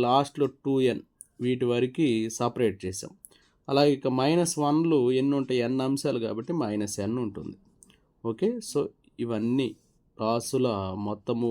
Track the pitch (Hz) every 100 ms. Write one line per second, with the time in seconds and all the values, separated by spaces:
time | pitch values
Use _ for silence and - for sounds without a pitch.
0 | 120 135 143 - 135 - 139 135 127 -
1 | - - - - 123 127 123 120 127 127
2 | 151 110 113 - 120 120 113 98 92 95
3 | - - - _ _ _ - 139 147 135
4 | 135 127 139 170 170 147 147 151 165 151
5 | 123 131 139 139 131 127 120 131 131 135
6 | 147 123 110 107 131 170 113 107 101 -
7 | 101 123 113 98 - - _ _ - _
8 | _ _ 113 113 202 240 - 147 - -
9 | _ - 117 113 117 127 131 - _ _
10 | _ - 110 117 - 131 127 101 95 95
11 | 104 104 - 117 120